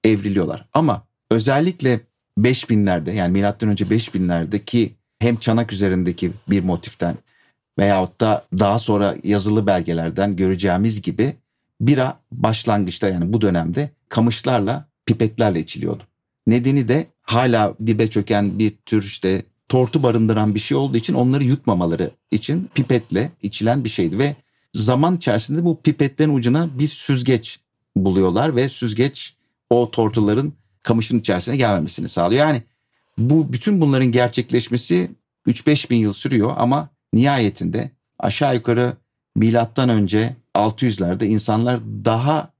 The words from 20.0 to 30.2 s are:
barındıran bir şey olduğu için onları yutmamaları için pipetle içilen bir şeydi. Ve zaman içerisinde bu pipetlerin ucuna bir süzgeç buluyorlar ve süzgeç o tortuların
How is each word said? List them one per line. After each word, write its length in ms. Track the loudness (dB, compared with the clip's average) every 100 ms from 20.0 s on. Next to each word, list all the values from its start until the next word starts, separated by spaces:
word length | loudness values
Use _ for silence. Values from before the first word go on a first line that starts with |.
barındıran 520 | 2 2 2 2 0 -2
bir 40 |
şey 180 | -2 -2
olduğu 200 | 0 -2
için 160 | -2
onları 300 | 0 2 2
yutmamaları 680 | 0 0 0 0 0 -2 -4 _ _
için 380 | -4 -2 -6 -2 -4
pipetle 560 | 0 0 0 -4 -4 -6
içilen 420 | -10 -2 0 0
bir 60 | -2
şeydi. 300 | -4 -2 0
Ve 160 | -2 -4 _ _ _
zaman 420 | -2 0 2 2 0
içerisinde 480 | 0 -2 -2 -2 -2
bu 160 | 0
pipetlerin 540 | -2 0 -2 2 0 2
ucuna 440 | 2 0 -2 -2
bir 80 | -4
süzgeç 720 | -4 -4 -2 2 0 -2 -18 _ _ _ -2
buluyorlar 600 | 2 2 2 2 0 0
ve 140 | -2
süzgeç 680 | -2 -4 0 -2 -2 -16 _ _ _ _
o 220 | 2 2
tortuların 640 | 0 0 2